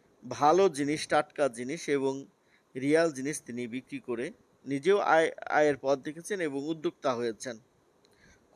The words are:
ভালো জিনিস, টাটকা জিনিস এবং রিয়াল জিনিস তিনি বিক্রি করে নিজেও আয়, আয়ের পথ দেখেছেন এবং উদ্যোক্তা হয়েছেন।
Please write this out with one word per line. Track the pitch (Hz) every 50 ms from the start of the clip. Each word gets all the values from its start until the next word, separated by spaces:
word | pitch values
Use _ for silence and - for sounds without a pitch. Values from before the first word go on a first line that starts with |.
| _ _ _ _ - 127
ভালো | 120 117 143 151 170 185 196 190
জিনিস, | 143 139 143 143 151 156 -
টাটকা | - 170 151 147 - _ - 143 131
জিনিস | 113 117 123 127 160 170 - 156
এবং | 143 139 135 135 135 139 139 - _ _ _ _ _ _ _ _ -
রিয়াল | 131 127 143 151 160 170 165
জিনিস | 139 131 131 147 147 - -
তিনি | - 117 123 123
বিক্রি | 110 120 131 - _ 147 127
করে | - - 120 113 131 180 - _ _ _ _ _ _
নিজেও | 131 139 139 139 185 202
আয়, | 202 - - 151 160 165 - - - -
আয়ের | - - 147 151 147 139 127
পথ | - 135 143 131
দেখেছেন | 127 156 147 170 170 - 208 190
এবং | 165 147 135 139 143
উদ্যোক্তা | 156 165 156 160 175 - _ - 135 123
হয়েছেন। | 117 120 117 107 - - 131 113 110 _ _ _ _ _ _ _ _ _ _ _ _ _ - _ _ _ _ _